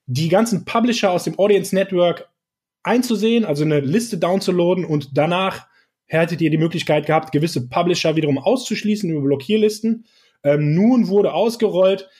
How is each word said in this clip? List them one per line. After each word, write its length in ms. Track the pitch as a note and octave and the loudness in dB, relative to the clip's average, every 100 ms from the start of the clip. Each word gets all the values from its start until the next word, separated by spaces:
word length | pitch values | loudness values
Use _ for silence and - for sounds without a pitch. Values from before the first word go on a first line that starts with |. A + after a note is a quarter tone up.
| - | -6
die 200 | B2+ E3 | -2 2
ganzen 380 | F#3 A3+ F3 - | 2 2 0 -2
Publisher 460 | A#3 A#3+ A3+ G3 | 0 0 2 0
aus 120 | F3+ | 0
dem 160 | E3+ D#3+ | -2 0
Audience 340 | G3+ G3+ F#3+ | 2 2 2
Network 540 | F#3+ F#3+ F3+ F3 - - _ _ _ _ _ | -2 0 2 0 0 -8 _ _ _ _ _
einzusehen, 640 | - A#3 B3 G#3+ A3 A#3 F#3+ | -2 0 0 0 2 2 0
also 180 | D3 | 0
eine 160 | D#3 D3 | 0 0
Liste 380 | C3+ F#3+ A#3 F3+ | 0 -2 -2 -2
downzuladen 640 | E3+ F#3+ F#3+ F3+ F3 F#3 | -2 0 0 0 2 0
und 280 | E3+ D3+ - | -2 -4 -2
danach 540 | C#3 D3+ F3 F#3+ - - _ _ _ _ | -2 0 0 -2 -6 -12 _ _ _ _
hättet 340 | D#3+ E3+ E3+ | -2 0 0
ihr 80 | D#3+ | 0
die 80 | D#3 | 0
Möglichkeit 480 | E3 E3 - D3+ D3+ | 0 -2 -2 0 0
gehabt, 260 | D#3 D#3 | -2 0
gewisse 380 | F3 E3 D#3 B2 | -2 -2 -4 -4
Publisher 480 | - F3 F3 E3 D#3 | -2 0 0 0 0
wiederum 200 | D3+ C3+ | 0 0
auszuschließen 720 | - B3+ - G#3 G#3+ G#3 F3+ | 0 -2 -2 -4 -2 -2 -2
über 120 | D#3 | -2
Blockierlisten. 840 | C#3 C#3 - G#3+ G#3+ G#3+ A3 A3+ - _ _ _ | 0 -2 0 0 0 0 -4 -4 -8 _ _ _
Ähm, 320 | C#3+ D3 D3 D#3+ | 0 0 2 2
nun 320 | G#3+ B3+ F3+ | 4 4 2
wurde 260 | G3+ F3+ | 2 2
ausgerollt, 760 | D3+ A3+ A#3 G#3 F3 F#3 G3 - | 0 -2 0 0 2 2 2 -4